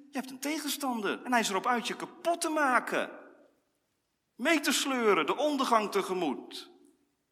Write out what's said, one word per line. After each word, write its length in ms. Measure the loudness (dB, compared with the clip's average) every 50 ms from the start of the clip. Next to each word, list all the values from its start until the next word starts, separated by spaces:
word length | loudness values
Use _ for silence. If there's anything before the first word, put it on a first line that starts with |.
| -18 -12
Je 60 | -8 -8
hebt 120 | -8 -8
een 100 | -8 -6
tegenstander 800 | -4 -4 -4 -4 -4 -4 -4 -4 -2 -2 -2 0 0 0 -2 -2 0
en 80 | 2
hij 80 | 2 2
is 100 | 2 2
erop 180 | 0 0 2 2
uit 200 | 2 0 0 -4
je 80 | -6
kapot 460 | -6 -8 -12 -10 -6 -2 -2 -2 0
te 80 | -2 -2
maken. 600 | 0 2 2 4 4 2 2 2 0 -2 -2 -2 -6 -12 -18 -20 -20 -20 -20 _ _ _ _ _ _ _ _ _ _ _ _ _ _ _ _ _ _
Mee 240 | -4 0 2 2 2
te 120 | 2 0
sleuren, 540 | 0 0 0 0 0 2 4 4 4 4 4
de 120 | 2 0 0
ondergang 540 | 0 0 2 0 2 2 2 2 2 2
tegemoet. 800 | 0 -2 -2 -2 -2 -2 0 -2 -2 -4 -6 -12 -14 -16 -16 -18 -20 -20 _ _ _ _ _ _ _ _ _ _